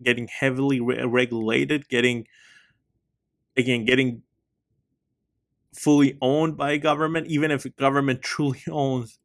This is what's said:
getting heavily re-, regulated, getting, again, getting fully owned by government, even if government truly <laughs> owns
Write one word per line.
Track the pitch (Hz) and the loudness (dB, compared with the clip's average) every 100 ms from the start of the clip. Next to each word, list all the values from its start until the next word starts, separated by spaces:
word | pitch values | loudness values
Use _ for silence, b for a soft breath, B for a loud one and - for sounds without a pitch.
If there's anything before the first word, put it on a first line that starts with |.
getting | 123 120 117 | 0 0 0
heavily | - 135 127 139 131 | -2 -2 0 0 0
re-, | 117 120 | 0 -2
regulated, | 127 123 120 113 110 127 139 151 - | 0 2 0 -2 0 0 0 -2 -2
getting, | 123 123 120 - b b b b b _ _ _ _ _ _ _ 131 | 0 0 0 -8 b b b b b _ _ _ _ _ _ _ -2
again, | 123 120 110 | 0 0 2
getting | 127 127 117 _ _ _ _ _ _ _ _ _ _ _ _ _ _ _ - | 2 0 -4 _ _ _ _ _ _ _ _ _ _ _ _ _ _ _ -4
fully | 151 147 135 139 | 2 4 4 2
owned | 131 151 160 143 | 0 2 0 -2
by | 143 147 | -4 0
government, | 151 147 156 165 165 | 0 0 0 -4 -2
even | 147 156 | 0 0
if | 139 131 - | -2 -4 -2
government | 135 139 139 131 | 0 2 0 -2
truly | - - 143 127 - | -4 -4 -4 -4 -6
<laughs> | |
owns | 156 139 127 113 - | -2 -2 -2 -6 -4